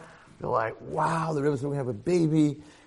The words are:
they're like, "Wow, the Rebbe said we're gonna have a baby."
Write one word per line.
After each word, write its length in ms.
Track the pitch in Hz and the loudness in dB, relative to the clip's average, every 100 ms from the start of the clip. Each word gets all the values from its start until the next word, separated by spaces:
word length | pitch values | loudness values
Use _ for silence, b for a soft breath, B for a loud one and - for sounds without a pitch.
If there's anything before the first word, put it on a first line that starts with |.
| B B B - | B B B -10
they're 80 | - | -2
like, 320 | 117 113 - | 0 -2 -6
"Wow, 520 | 127 156 156 165 160 | -8 -2 -2 0 -2
the 100 | 151 | 0
Rebbe 140 | 143 139 | 0 0
said 80 | |
we're 100 | 143 | -2
gonna 100 | 143 | -4
have 40 | 127 | -4
a 40 | |
baby." 680 | 107 165 175 160 156 147 139 B B | -4 0 2 4 4 4 2 B B